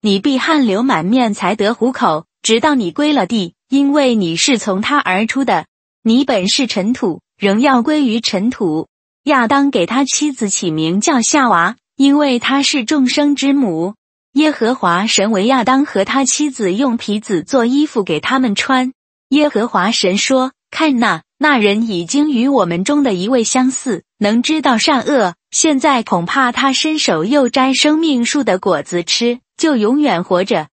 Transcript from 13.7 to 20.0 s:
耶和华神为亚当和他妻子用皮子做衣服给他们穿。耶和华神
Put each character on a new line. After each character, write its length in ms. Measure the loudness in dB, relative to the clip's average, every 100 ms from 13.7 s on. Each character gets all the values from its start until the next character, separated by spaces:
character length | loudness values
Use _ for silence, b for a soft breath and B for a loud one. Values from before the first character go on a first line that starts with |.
| -2 -4 -8 _ _ _ 0
耶 140 | 0
和 240 | 0 -2
华 320 | 0 0 0 0
神 240 | 0 2
为 160 | 0 2
亚 180 | 2
当 220 | 2 2 0
和 180 | -2
他 220 | 0 0 0
妻 240 | 0 -2
子 240 | -2 -4
用 240 | 0 -2 -2
皮 220 | -4 -6
子 220 | -2 -4
做 220 | 0 0
衣 220 | 2 0 0
服 180 | -2
给 160 | -2 -4
他 180 | -2 0
们 160 | 0
穿。 380 | -2 0 0 0 -6 _ _ _
耶 180 | 2 2
和 180 | 0 -2
华 240 | 0 0
神 280 | 0